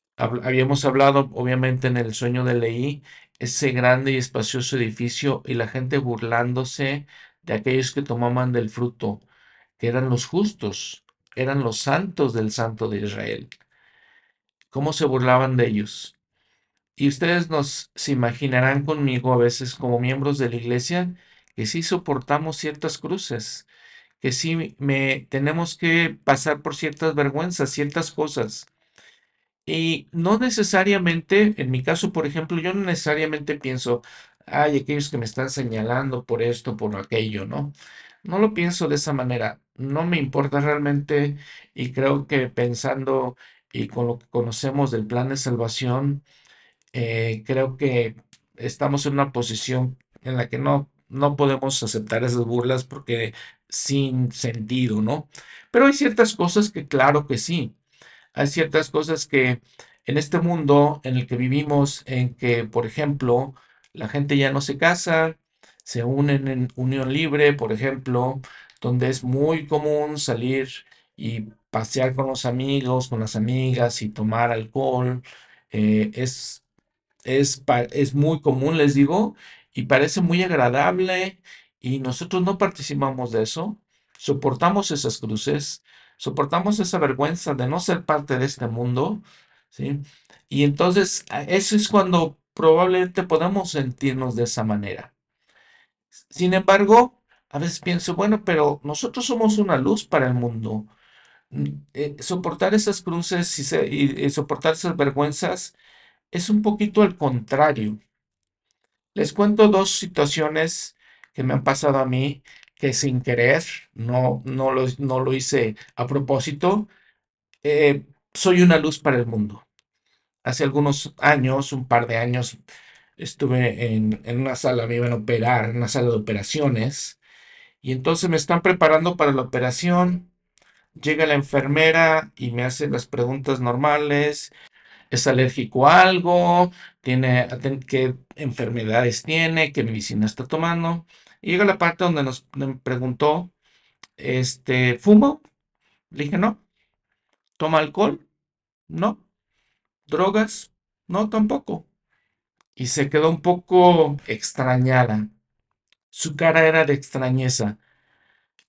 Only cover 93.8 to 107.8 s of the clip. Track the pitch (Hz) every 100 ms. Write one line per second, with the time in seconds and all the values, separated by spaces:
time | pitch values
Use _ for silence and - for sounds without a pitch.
93.8 | 131 127 135 131 127 113 120 - 110 104
94.8 | 101 - - _ _ _ _ _ _ _
95.8 | _ _ _ - _ - 180 185 190 202
96.8 | 202 226 247 _ _ _ _ 143 170 -
97.8 | 180 175 175 165 208 214 190 160 147 147
98.8 | 143 151 240 262 240 233 220 214 196 135
99.8 | 180 214 - 156 127 123 120 113 110 107
100.8 | 107 _ _ _ _ _ _ 139 143 143
101.8 | - 131 147 143 - 180 170 151 190 214
102.8 | 208 196 180 170 170 175 170 - 139 156
103.8 | - 151 139 - 143 143 143 143 160 160
104.8 | 180 175 139 139 147 143 175 180 - _
105.8 | _ _ _ _ _ 175 180 214 214 208
106.8 | 208 214 196 - 143 123 107 139 151 131